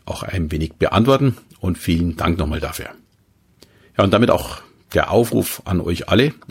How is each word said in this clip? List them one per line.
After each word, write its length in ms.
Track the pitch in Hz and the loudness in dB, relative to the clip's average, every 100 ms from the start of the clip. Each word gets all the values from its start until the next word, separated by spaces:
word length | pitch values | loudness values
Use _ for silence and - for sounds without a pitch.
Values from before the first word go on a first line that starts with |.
| - | -12
auch 160 | - | -10
ein 300 | - 90 78 | -6 -6 -4
wenig 220 | 76 78 | -4 -6
beantworten 640 | - - 98 117 135 139 - - _ | -2 0 2 4 4 2 -2 -10 _
und 180 | 95 85 | -6 -4
vielen 400 | - 82 87 - | 0 0 0 -2
Dank 200 | 92 85 | -2 0
nochmal 220 | 76 76 | -2 -4
dafür. 300 | 78 - - - _ _ _ _ _ _ _ _ _ - | -6 -8 -14 -16 _ _ _ _ _ _ _ _ _ 0
Ja, 60 | |
und 80 | 98 | 4
damit 180 | - - | 4 4
auch 320 | 82 - - - _ - | 2 -2 -14 -20 _ -4
der 160 | - - | -2 2
Aufruf 520 | 104 117 110 - - - | 2 2 0 -2 -6 -2
an 140 | 90 | -2
euch 300 | 82 87 - | -2 -4 0
alle, 240 | 98 143 - - | 2 2 -2 -8